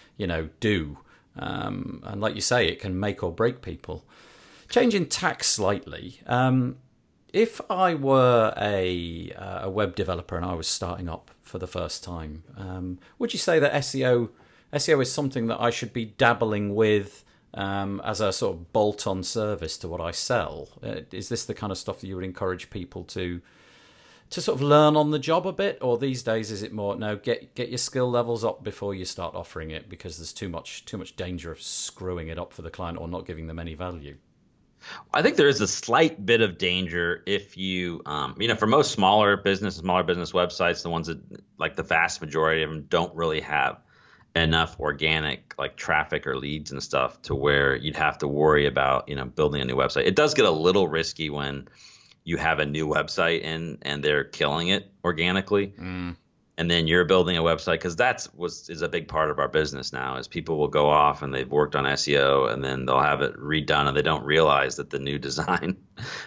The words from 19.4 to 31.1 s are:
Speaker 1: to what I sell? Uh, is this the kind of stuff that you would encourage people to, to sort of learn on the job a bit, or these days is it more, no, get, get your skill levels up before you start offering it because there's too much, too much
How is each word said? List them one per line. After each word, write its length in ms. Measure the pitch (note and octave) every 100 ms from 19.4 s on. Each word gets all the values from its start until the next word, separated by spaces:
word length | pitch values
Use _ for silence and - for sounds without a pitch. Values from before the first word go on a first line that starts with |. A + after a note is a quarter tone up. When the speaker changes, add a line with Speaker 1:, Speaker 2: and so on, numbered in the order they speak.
| G#2+ G2 D#2+ -
Speaker 1:
to 100 | E2+
what 100 | E2+
I 120 | E2+
sell? 580 | - - A#2+ D2 D2 - -
Uh, 200 | A2 - -
is 160 | F#2+ -
this 160 | A2+
the 100 | -
kind 200 | G#2 G#2
of 40 | F#2+
stuff 220 | - F#2+
that 80 | F#2+
you 80 | F#2
would 80 |
encourage 460 | F#2 F2+ F#2+ F2+ -
people 340 | G2+ F2 F#2+
to, 380 | F2+ F#2+ F2+ F2 - _ _ - - _ - - _
to 100 | -
sort 160 | G3+ C3+
of 60 |
learn 340 | C#3+ D3 D3+ D3+
on 160 | D3
the 80 | D3+
job 260 | D3+ E3 F#3
a 60 |
bit, 280 | F#3 G3 -
or 160 | B2+ A#2
these 260 | C3+ B2
days 260 | A#2 A2+ G#2+
is 140 | G2+
it 80 | G#2+
more, 240 | G#2+ G2+ F#2
no, 220 | G#2+ G#2
get, 380 | A#2+ A#2 - -
get 120 | A#2+
your 100 | B2
skill 320 | - C3 B2
levels 360 | A#2+ A#2 A#2 A2
up 180 | -
before 320 | G#2+ - G2+ G2
you 80 |
start 320 | F2+ - E2+ F2
offering 360 | E2+ D#2+ D#2
it 180 | D#2+ G2+
because 280 | F2 F2 D#2+
there's 140 | D#2
too 160 | - G2
much, 380 | E2 - - -
too 120 | G2+
much 200 | -